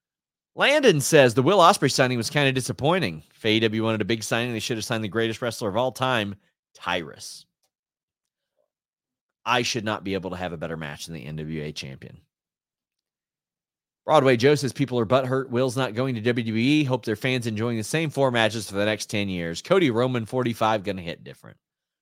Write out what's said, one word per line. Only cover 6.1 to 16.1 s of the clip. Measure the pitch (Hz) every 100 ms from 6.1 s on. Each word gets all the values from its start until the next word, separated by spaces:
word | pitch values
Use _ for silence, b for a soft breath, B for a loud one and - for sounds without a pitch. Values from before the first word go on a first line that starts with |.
| 120 101 98 _ _ _
Tyrus." | - 90 90 78 - - - - _ _ _ _ _ _ _ _ _ _ _ _ _ _ _ _ _ _ _ 110
I | 123
should | 120 120 104
not | 107
be | 95
able | 95 90
to | 90
have | 90
a | 82
better | 80 80
match | 76 71 -
than | 82
the | 64
N | 78
W | 78 80
A | 76
champion. | 76 69 67 - - _ _ _ _ _ _ _ _ _ _ _ _ _ _ _ _ _ _ -
Broadway | 151 135 123
Joe | 131 151
says, | 131
"People | - 139 123
are | 104
butthurt. | 131 127 131 131
Will's | 120 131 117
not | 127 107
going | 135